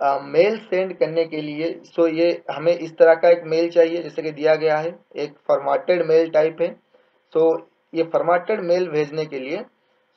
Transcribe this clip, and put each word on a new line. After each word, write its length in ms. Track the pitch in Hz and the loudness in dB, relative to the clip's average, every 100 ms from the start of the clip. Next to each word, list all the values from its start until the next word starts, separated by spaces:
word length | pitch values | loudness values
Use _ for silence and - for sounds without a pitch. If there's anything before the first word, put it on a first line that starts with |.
अ, 180 | 139 139 | -2 -2
mail 360 | 143 147 196 220 | -2 2 2 2
send 400 | - 185 190 175 | -4 -4 -4 -2
करने 280 | 156 160 165 | -2 0 -2
के 160 | 156 | -4
लिए, 400 | 151 147 165 - - - | -8 -6 -6 -8 -12 0
so 100 | 165 | 0
ये 360 | 156 170 170 - | 2 0 0 -8
हमें 260 | 143 156 175 | -6 -2 -2
इस 200 | 165 156 | -4 4
तरह 180 | 165 160 | 4 6
का 140 | 175 | 4
एक 140 | 170 | 4
mail 260 | 160 160 170 | 2 -2 0
चाहिए, 340 | 170 165 170 | 2 2 2
जैसे 180 | 156 151 | -8 -8
कि 100 | 156 | -10
दिया 240 | 151 156 156 | -2 0 2
गया 220 | 156 151 | 2 -2
है, 220 | 160 185 _ - | -4 -10 _ -10
एक 200 | 147 147 _ | -10 -12 _
formatted 580 | 143 139 139 - 180 160 | -2 0 -2 0 0 4
mail 240 | 160 165 | 2 4
type 280 | 160 156 160 | 2 0 0
है। 180 | 170 214 _ _ _ _ _ 160 | -4 -6 _ _ _ _ _ 2
So, 240 | 160 165 - _ _ | 2 2 -6 _ _
ये 100 | 160 | -6
formatted 580 | 165 - 165 175 175 214 | -2 0 2 0 0 -6
mail 280 | 180 175 180 | 0 0 0
भेजने 360 | 151 147 156 156 | -4 -4 -6 -8
के 140 | 143 | -8
लिए, 260 | 131 170 - _ _ _ _ | -8 -8 -10 _ _ _ _